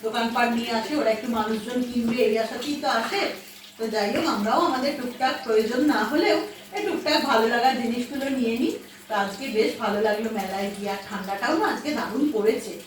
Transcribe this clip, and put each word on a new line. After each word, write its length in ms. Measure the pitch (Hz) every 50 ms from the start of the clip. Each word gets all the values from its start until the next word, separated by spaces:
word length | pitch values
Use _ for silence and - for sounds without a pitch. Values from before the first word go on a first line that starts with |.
| 226
দোকানপাট 500 | 220 226 233 233 233 233 240 240 233 233
নিয়ে 180 | 233 233 240
আসে, 240 | 240 220 - - 294
ওরা 140 | - 220 220
একটু 220 | 220 214 254 233
মানুষজন 500 | 226 220 208 214 226 214 202 240 247 254
কিনবে 420 | 247 - - 240 233 226 226 254 233
এই 160 | 214 214 226
আশাতেই 360 | 220 - - - 262 294 285 -
তো 60 | -
আসে। 320 | 277 - 226 - - 381 403 330 - - - - - - - - - -
তো 100 | - 226
যাই 280 | 220 214 220 202 208 -
হোক, 100 | - 330
আমরাও 340 | - - 208 208 220 254 320
আমাদের 340 | 349 - 269 254 262 285 285 -
টুকটাক 420 | 254 247 - - 269 262 - - -
প্রয়োজন 380 | 233 220 220 226 220 240 247 302
না 180 | 294 254 220 226
হলেও 440 | 220 285 320 381 415 415 - - - - - - - 381
এই 100 | 415 415
টুকটাক 400 | 392 330 - - 302 311 302 233
ভালো 220 | 269 254 220 226
লাগার 340 | 226 240 240 233 262 262 247
জিনিসগুলো 480 | 240 226 233 247 247 262 285 269 269 277
নিয়ে 280 | 262 254 240 226 226
নিই। 140 | - - - - - - - - - -
তো 80 | - 220
আজকে 320 | 202 196 196 190 - 269
বেশ 320 | 247 208 214 226 247 233 -
ভালো 220 | 233 202 202 208
লাগলো 280 | 220 214 208 214 226 220
মেলায় 420 | 214 202 196 185 190 196 202 202 202 196
গিয়ে, 120 | 202 196
আর 60 | 196 202 - -
ঠান্ডাটাও 480 | 208 190 185 190 196 202 226 262 311
না 80 | 392 427
আজকে 260 | 349 - - - 294
দারুণ 400 | 302 226 - - 208 269 294 - 220
পড়েছে 380 | 214 202 220 254 240 - 202 170 - -